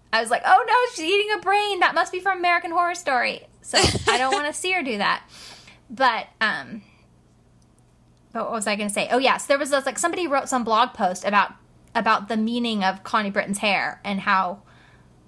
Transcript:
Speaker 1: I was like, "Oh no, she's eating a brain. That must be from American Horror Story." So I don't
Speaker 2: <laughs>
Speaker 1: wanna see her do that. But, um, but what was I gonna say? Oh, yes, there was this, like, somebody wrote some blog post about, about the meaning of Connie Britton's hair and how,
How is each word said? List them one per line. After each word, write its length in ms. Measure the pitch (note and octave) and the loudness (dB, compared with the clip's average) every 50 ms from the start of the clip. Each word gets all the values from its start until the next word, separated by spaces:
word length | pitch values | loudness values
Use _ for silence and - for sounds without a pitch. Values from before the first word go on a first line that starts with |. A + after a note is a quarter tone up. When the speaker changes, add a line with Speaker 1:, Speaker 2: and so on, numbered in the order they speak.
| _ - | _ -2
Speaker 1:
I 120 | A3 A3+ | -2 0
was 80 | A#3 A3 | 0 0
like, 100 | A#3 - - | -2 0 2
"Oh 180 | - F#4 G4+ B4 | 4 4 4 4
no, 80 | A4+ G#4+ B4 B4 A#4+ - | 4 2 2 2 0 -2
she's 100 | E4+ D#4 E4 | -4 -2 0
eating 240 | G4+ G4+ G#4 G#4 G#4+ | 0 0 0 0 -2
a 40 | F4+ | -2
brain. 380 | - F#4+ G4+ G#4 G#4 G#4 G4 F4+ | 0 2 2 2 2 0 0 2
That 140 | - - C#4 | 2 2 2
must 180 | E4 F4 E4+ | 2 -2 -2
be 60 | F#4 F#4 | -4 -4
from 180 | F#4 G4 F#4 F4+ | -2 -2 -2 0
American 320 | F4 F4 F4 F4 F4 F4 | 0 0 0 0 0 -2
Horror 240 | E4 F4+ F4 E4+ F4+ | -2 0 0 0 -2
Story." 520 | F4 - - D#4+ - A#3 G#2+ - - - - _ _ | -4 -4 -2 0 0 0 -2 -4 -6 -12 -20 _ _
So 160 | - - - - - - - - - - | -8 0 2 4 4 4 2 0 0 0
I 60 | - | 2
don't 160 | A#3+ - C4+ | 2 2 0
Speaker 2:
<laughs> 0 | |
Speaker 1:
wanna 220 | - D#4+ D4 D4+ D4+ | 0 0 -2 -4 -6
see 180 | - - F#4 | -4 -2 -2
her 100 | F#4 F4+ | -2 -2
do 140 | C4+ C4+ A3 | -2 -4 -4
that. 260 | G3+ F#3+ E3+ F3 - - - - - - - - - - - - - _ - | -2 0 0 -2 -2 -6 -14 -20 -20 -20 -20 -20 -20 -20 -20 -20 -20 _ -10
But, 380 | A3+ A3+ B3+ A#3+ A3+ G3+ - - _ - | -2 2 2 2 2 0 -6 -8 _ -2
um, 400 | A3 G#3 D#3 C#3+ C3+ A#2+ G3 G#3+ - _ _ _ _ _ _ _ _ _ _ _ _ _ _ _ _ _ _ _ _ _ _ _ _ _ _ _ _ _ | 0 0 0 -2 -8 -10 -14 -16 -16 _ _ _ _ _ _ _ _ _ _ _ _ _ _ _ _ _ _ _ _ _ _ _ _ _ _ _ _ _
but 120 | - A#3 G#3 | -6 -6 -4
what 80 | - | -4
was 140 | A#3 A3 G3+ | -4 -4 -2
I 80 | A3+ G#3 | -2 -2
gonna 120 | G#3 G#3+ G#3 | -2 -2 -4
say? 200 | - G#3 D#3+ - | -2 -2 -2 2
Oh, 80 | A#3 B3+ | 2 2
yes, 260 | C4+ A#3 F3 - - | 4 4 2 2 0
there 120 | - C#4 C#4 | 0 0 0
was 100 | D4 C4 | 0 0
this, 160 | C#4+ C4+ C4 | 0 0 0
like, 140 | C4 A#3+ - | -2 -4 -2
somebody 280 | - E4+ F#4 F4+ F4 | -2 -2 -2 -2 -2
wrote 220 | C#4+ C#4 C4+ A#3+ - | 0 0 -2 -2 0
some 160 | C4 B3 A3+ | -2 -2 0
blog 300 | A3+ A3 G#3+ B3+ B3 - | 2 2 2 2 2 0
post 300 | - G3+ F3+ F#3 - - | -2 -2 0 0 -2 -2
about, 260 | G3+ G#3 G3+ F#3 - - - _ _ _ _ _ _ - | 0 2 2 2 0 -4 -16 _ _ _ _ _ _ -4
about 340 | A3+ G#3+ A3+ A3 G#3 G3+ - | 0 2 2 2 2 0 -2
the 100 | A3+ A3 | -2 -2
meaning 460 | A3 A3+ A#3+ B3 A#3+ A#3 A3 G#3 F#3 | 0 0 0 -2 -2 -2 0 0 0
of 200 | F#3+ F#3 G3 - | 0 0 -2 -6
Connie 260 | - - A3 G#3 G3 | -2 -2 0 0 0
Britton's 280 | G3+ G#3 - - G3+ - | -2 -2 -2 -2 -2 -2
hair 420 | A3 G#3 F#3 D#3 B2 D3 - - | 0 0 2 2 0 -2 -6 -8
and 180 | - G3+ G3 F#3+ | -6 -6 -4 -2
how, 420 | - G#3 G3 F#3+ F#3+ F3+ G3 G3+ - - - - - - - - - _ _ _ _ | 0 2 2 2 2 0 -4 -8 -14 -20 -20 -20 -20 -20 -20 -20 -20 _ _ _ _